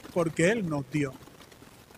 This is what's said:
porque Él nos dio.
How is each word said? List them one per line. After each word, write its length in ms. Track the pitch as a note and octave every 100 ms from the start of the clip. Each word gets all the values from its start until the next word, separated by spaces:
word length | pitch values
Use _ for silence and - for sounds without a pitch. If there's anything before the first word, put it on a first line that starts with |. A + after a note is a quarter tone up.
| -
porque 380 | F3+ E3 - E3
Él 180 | A#3 F3
nos 220 | D3 C3+
dio. 240 | D3+ C#3 C3+ - - - - - - -